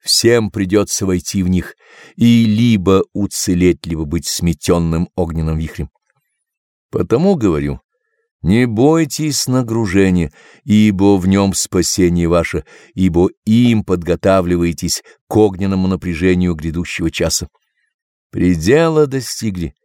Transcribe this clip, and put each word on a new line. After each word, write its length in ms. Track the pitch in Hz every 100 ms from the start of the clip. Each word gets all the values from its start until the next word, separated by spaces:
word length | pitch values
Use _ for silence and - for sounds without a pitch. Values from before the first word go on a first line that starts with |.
Всем 500 | - - 117 120 107
придётся 560 | - 95 101 98 - 95
войти 360 | 92 - 98
в 60 | 90
них 280 | 92 82 - _ - - -
и 280 | 117 117
либо 600 | 113 107 120 110 87 95 -
уцелеть, 760 | - 101 - - 90 90 80 -
либо 180 | 82
быть 220 | 78 82 -
сметённым 800 | - 85 80 - 87 82 82 87
огненным 440 | - 87 80 80 78
вихрем. 320 | 80 - 73 _ _ _ _ _ _ _ _ _ _
Потому 460 | - 87 117 185 190
говорю, 440 | 107 76 71 69 _ _ _ _ _ _
не 260 | 82 107 123
бойтесь 800 | 107 139 165 156 - 156 135 -
нагружения, 840 | 127 120 113 110 92 95 90 78 _ - _
ибо 540 | - 107 107 98 101 101
в 80 | 90
нём 280 | 98 98
спасение 760 | 92 - 95 85 - 90 87 85
ваше, 360 | 85 82 82 - - -
ибо 340 | - 95 85 92 -
им 400 | - 113 120 113
подготавливаетесь 1160 | - 90 82 85 98 95 87 87 87 82 87 - - _ _
к 80 | 107
огненному 520 | 107 92 98 95 92
напряжению 680 | 92 90 82 92 90 90
грядущего 560 | 82 80 78 85 - 82
часа. 380 | - 82 - - _ _ _ _ _ _ _ _
Предела 760 | - 90 87 80 143 165 156 147
достигли. 680 | 131 120 - 113 92 80 _